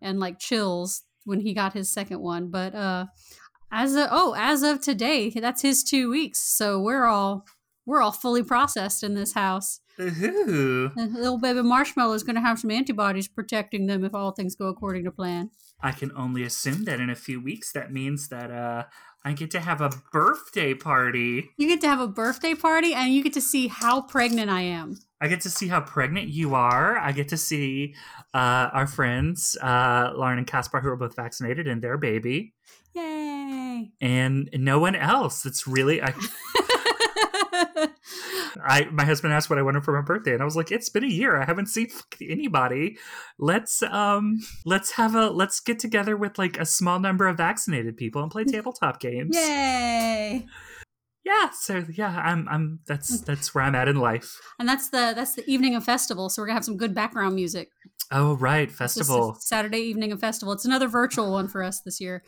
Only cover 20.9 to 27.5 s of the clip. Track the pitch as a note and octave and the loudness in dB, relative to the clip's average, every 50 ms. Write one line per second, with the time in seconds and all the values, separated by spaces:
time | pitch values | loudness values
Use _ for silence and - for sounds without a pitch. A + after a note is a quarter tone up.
20.9 | C3+ B2+ B2+ B2 A#2+ A#2+ A#2+ A#2+ A#2+ B2+ - - _ - D4 D#4+ F4 D#4 D#4+ D4 | 2 4 4 2 2 0 0 0 0 -2 -4 -6 _ 0 2 2 2 4 4 2
21.9 | C#4 B3+ B3+ G#3 F#3+ A3+ A3+ B3 B3 - - E4 D#4+ D#4 - D#4+ D#4+ D#4+ E4 E4+ | 2 2 0 -2 -2 -2 0 0 0 0 -2 -2 0 0 2 2 4 4 4 2
22.9 | C#4+ B3 B3+ B3+ C4 C#4 C#4 D4 - C#4+ C4 - - C4+ B3+ A#3 - - A#3+ A#3 | 2 2 2 4 4 4 2 2 0 0 0 0 0 0 0 -2 -2 0 2 2
23.9 | B3+ C4+ C4 - - B3+ A#3+ A#3+ A#3 A3+ G#3+ G3+ F#3+ F3+ F3+ F3+ F3 E3 D#3+ - | 2 2 0 0 0 2 2 2 2 0 0 0 0 0 0 -2 -4 -6 -6 -10
24.9 | G3 - - _ _ _ D3+ D3+ F3+ E3+ - F#3 - - G3+ F3 F3+ D#3+ D3 - | -12 -14 -16 _ _ _ -2 0 0 -2 -2 -4 -4 -4 -2 0 0 0 -2 -2
25.9 | - D3+ C3 C3+ D#3+ G3+ - - D3 E3 D#3+ C#3+ C3+ B2+ A#2+ B2 B2 B2+ D3+ G3 | 0 0 0 0 0 -4 -4 -4 -4 -2 0 2 2 4 4 4 4 4 4 4
26.9 | A#3+ A3 E3 C#3+ C#3 C#3+ C#3+ C#3+ E3 D#3 - - | 2 2 0 0 0 -2 -2 -2 -2 -2 -2 -2